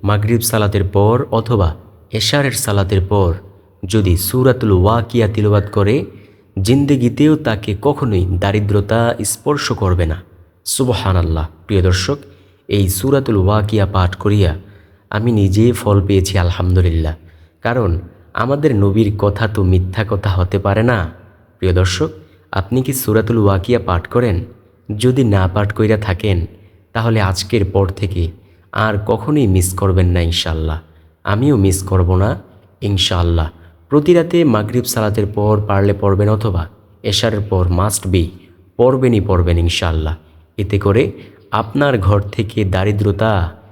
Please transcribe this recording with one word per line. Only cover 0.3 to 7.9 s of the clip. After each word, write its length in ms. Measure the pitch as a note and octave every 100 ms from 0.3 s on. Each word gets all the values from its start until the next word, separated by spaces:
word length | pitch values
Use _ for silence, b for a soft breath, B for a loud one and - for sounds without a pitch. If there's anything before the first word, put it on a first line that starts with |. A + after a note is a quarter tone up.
| A#2
সালাতের 440 | A2+ A2+ G#2 G2+
পর 420 | F#2+ G2 G#2 B2 C#3+
অথবা 460 | A2+ A2+ A#2 F2 D#2 - - _
এশারের 420 | A2+ G#2 D3 C#3
সালাতের 480 | A2 - G2+ F#2+ G2
পর 340 | F2+ G#2 F#2 E2+ - - _ _ F#2+
যদি 300 | A2 F#2 F2
সূরাতুল 560 | - B2+ B2+ B2 A2+
ওয়াকিয়া 560 | F#2+ F#2+ A2+ G#2+ A#2+ G#2+
তিলাওয়াত 420 | A2 G#2 G#2 G2+
করে, 320 | - G2+ B2+ - B B B B -
জিন্দেগিতেও 760 | G2 C3+ C#3+ C#3 A#2+ A#2 D3+ D3+
তাকে 400 | D3+ G#2+ - G2
কখনোই 440 | D3